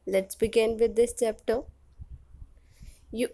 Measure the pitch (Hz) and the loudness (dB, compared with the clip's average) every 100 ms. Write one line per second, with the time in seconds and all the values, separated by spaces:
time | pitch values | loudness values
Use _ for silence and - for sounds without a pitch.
0 | - 190 190 - 226 226 220 220 233 208 | -2 -2 -2 -2 0 2 2 2 0 2
1 | 233 - 226 214 - 226 - - _ - | 0 2 -2 -2 -2 -4 -4 -18 _ -20
2 | - - - - - - _ - - - | -18 -18 -20 -20 -20 -20 _ -20 -20 -20
3 | - 220 247 | -12 -4 -4